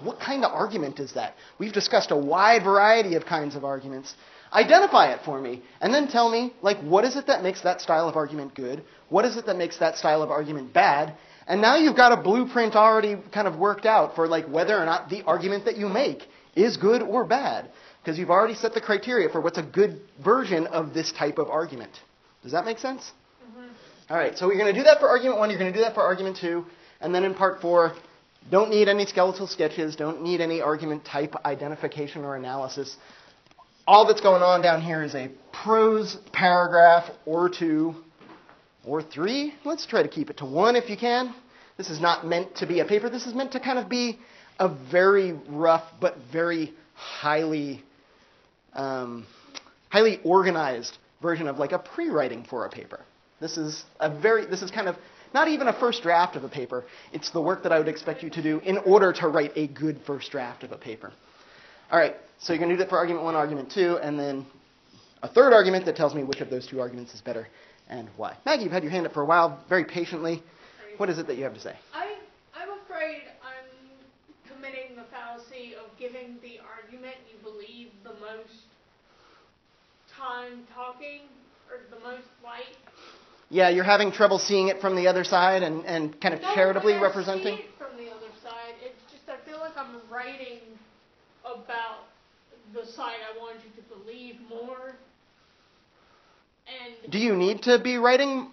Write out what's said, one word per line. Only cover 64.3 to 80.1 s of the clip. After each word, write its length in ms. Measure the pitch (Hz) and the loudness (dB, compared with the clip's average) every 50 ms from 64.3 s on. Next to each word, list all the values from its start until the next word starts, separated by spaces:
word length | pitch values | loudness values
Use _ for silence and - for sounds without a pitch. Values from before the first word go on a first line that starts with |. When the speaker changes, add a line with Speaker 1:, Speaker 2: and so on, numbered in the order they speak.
| 139 135 131 - - _ _ _ _ _ _ _ _ _ _ _ _ _ | -6 -8 -10 -14 -20 _ _ _ _ _ _ _ _ _ _ _ _ _
Speaker 1:
a 60 | - 120 | -16 2
third 240 | - 226 269 269 | 4 6 8 8
argument 320 | 233 214 185 185 190 190 185 | 8 8 6 4 2 0 -2
that 100 | 175 156 | -4 -2
tells 180 | - 156 143 143 | -2 -2 -2 -2
me 80 | 151 | -4
which 180 | 135 139 131 - | -6 -6 -6 -6
of 80 | 139 - | -6 -8
those 160 | 135 127 127 | -8 -8 -8
two 140 | - 139 131 | -8 -8 -8
arguments 320 | 123 123 123 123 123 - - | -8 -8 -10 -14 -16 -18 -20
is 60 | 110 | -16
better 280 | - 127 117 113 113 - - - - _ _ _ _ - | -12 -12 -10 -10 -12 -14 -20 -20 -20 _ _ _ _ -16
and 200 | 113 123 113 107 95 | -16 -16 -16 -16 -12
why. 200 | - 107 82 - - - | -12 -12 -12 -12 -8 -2
Maggie, 160 | - 311 269 214 | -2 -2 -2 -2
you've 80 | 170 | -4
had 100 | 165 185 | -4 -4
your 80 | 156 147 | -4 -4
hand 160 | 180 185 170 | -4 -4 -6
up 60 | - | -4
for 100 | - 151 | -4 -4
a 40 | 143 | 0
while, 340 | 147 165 175 170 165 147 - - - | 2 4 4 4 2 0 -8 -4 0
very 160 | 180 185 151 | 0 0 0
patiently. 580 | - - 175 170 - 180 160 160 165 170 160 - _ _ _ - - - - - - - | -2 -4 -6 -6 -6 -8 -8 -6 -6 -6 -8 -10 _ _ _ -20 -20 -20 -20 -20 -18 -8
What 140 | - 202 190 | -6 -4 -4
is 80 | 165 160 | -4 -6
it 80 | 160 | -6
that 100 | - 131 | -8 -8
you 80 | 120 135 | -8 -8
have 100 | 127 110 | -10 -10
to 60 | 107 | -12
say? 160 | - 101 - - _ _ - | -14 -16 -16 -18 _ _ -12
Speaker 2:
I, 220 | 320 359 415 415 392 - - _ _ _ _ - | -12 -12 -12 -12 -16 -18 -20 _ _ _ _ -18
I'm 160 | 320 359 392 403 392 - | -16 -16 -14 -16 -16 -16
afraid 380 | - 370 320 311 320 302 285 269 247 - _ - | -16 -10 -8 -8 -8 -10 -14 -18 -20 -20 _ -20
I'm 1080 | 262 262 262 262 - - _ - - - - - _ _ _ _ _ _ _ _ - | -20 -20 -20 -20 -20 -20 _ -20 -20 -20 -20 -20 _ _ _ _ _ _ _ _ -20
committing 440 | 269 262 269 262 262 254 254 254 247 | -20 -18 -16 -16 -14 -14 -16 -16 -18
the 80 | 240 226 | -20 -20
fallacy 680 | - 269 247 240 233 233 233 226 - 262 254 240 240 220 | -18 -18 -16 -16 -16 -16 -18 -20 -20 -20 -20 -18 -18 -20
of 200 | 214 220 214 - - | -20 -20 -20 -16 -14
giving 400 | 247 247 247 254 247 240 240 240 | -14 -14 -14 -16 -18 -18 -20 -20
the 160 | 247 240 233 220 - 226 226 | -20 -20 -20 -20 -20 -20 -20
argument 400 | 226 214 214 247 254 254 262 254 - 226 226 | -20 -20 -20 -20 -20 -20 -20 -20 -20 -20 -20
you 80 | 220 202 | -20 -20
believe 460 | 208 214 214 208 202 226 240 240 240 208 202 _ | -20 -20 -18 -18 -20 -20 -20 -20 -20 -20 -20 _
the 120 | - 233 214 | -20 -20 -20
most 400 | 208 214 214 220 220 226 - - _ _ _ _ _ _ _ _ _ _ _ _ _ _ _ _ _ _ _ _ _ _ _ _ _ _ _ _ _ _ _ | -20 -18 -18 -18 -18 -20 -20 -20 _ _ _ _ _ _ _ _ _ _ _ _ _ _ _ _ _ _ _ _ _ _ _ _ _ _ _ _ _ _ _